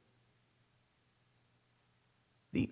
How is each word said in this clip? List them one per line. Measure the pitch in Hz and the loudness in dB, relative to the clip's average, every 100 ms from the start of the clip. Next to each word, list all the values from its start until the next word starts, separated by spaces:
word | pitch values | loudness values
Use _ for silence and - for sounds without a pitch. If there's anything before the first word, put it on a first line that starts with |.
| - - - - - - - - - - - - - - - - - - - - - - - - - | -20 -20 -20 -20 -20 -20 -20 -20 -20 -20 -20 -20 -20 -20 -20 -20 -20 -20 -20 -20 -20 -20 -20 -20 2
The | - - | 6 6